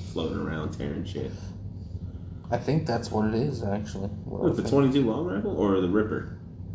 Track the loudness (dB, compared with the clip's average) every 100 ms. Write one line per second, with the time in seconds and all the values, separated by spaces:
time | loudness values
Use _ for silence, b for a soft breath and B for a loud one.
0 | -6 -2 -2 -2 -2 -2 -4 -4 -4 -4
1 | -4 -4 -6 -6 -8 -8 -10 -8 -8 -8
2 | -8 -8 -10 -10 -2 -2 2 2 4 0
3 | 0 2 2 2 2 0 0 -2 -2 -4
4 | -6 -6 -6 0 2 2 4 6 6 6
5 | 4 2 0 0 0 2 4 4 4 4
6 | 2 -2 -6 -10 -12 -12 -10